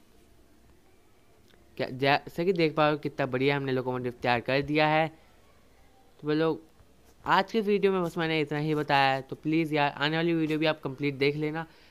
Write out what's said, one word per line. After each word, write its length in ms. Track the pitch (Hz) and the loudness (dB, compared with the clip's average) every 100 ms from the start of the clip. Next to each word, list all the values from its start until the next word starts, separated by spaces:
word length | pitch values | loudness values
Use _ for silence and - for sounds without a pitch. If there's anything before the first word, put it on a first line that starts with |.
| - - _ - _ _ _ - _ _ _ _ _ _ _ - - - | -20 -20 _ -20 _ _ _ -20 _ _ _ _ _ _ _ -20 -16 -8
क्या 100 | 131 | -8
जैसे 520 | 123 139 143 - - | -2 2 2 0 -4
कि 80 | 175 | -2
देख 220 | 175 160 | 2 0
पा 80 | 156 | 2
रहे 100 | 151 | 2
हो 60 | 151 | 0
कितना 280 | 147 - 135 | -4 -4 -4
बढ़िया 280 | 127 139 143 | 0 0 0
हमने 160 | 135 | 0
लोकोमोटिव 400 | 131 123 127 123 120 | -2 -2 -4 -6 -4
तैयार 180 | 127 120 | 0 0
कर 200 | 123 139 | 0 -2
दिया 240 | 143 151 151 | 0 2 2
है। 180 | 156 160 - - - _ - - - - - - - | 2 0 -6 -20 -20 _ -20 -20 -20 -20 -20 -20 -10
तो 60 | 147 | -2
भाई 100 | 156 | 0
लोग 240 | 160 160 - _ - - - _ | 0 -2 -8 _ -20 -20 -20 _
आज 280 | - 175 190 | 0 2 2
के 80 | 226 | 0
वीडियो 320 | 202 202 196 | 2 2 2
में 100 | 190 | 2
बस 140 | 170 175 | -2 -2
मैंने 220 | 160 160 | 0 0
इतना 180 | 147 151 | 0 -2
ही 160 | 156 | 0
बताया 360 | 151 147 139 135 | -2 2 4 4
है, 100 | 135 | 2
तो 140 | - 139 | -4 -8
please 380 | 156 160 156 | -2 0 0
यार 180 | 151 143 | 0 0
आने 240 | - 147 160 | 0 -2 0
वाली 180 | 170 | 0
video 240 | 165 156 151 | 0 0 0
भी 80 | 156 | 0
आप 140 | 156 | -2
complete 320 | 139 131 143 131 | -6 -4 -6 0
देख 200 | 143 151 | 0 0
लेना, 300 | 151 160 160 - - | -4 -6 -12 -18 -20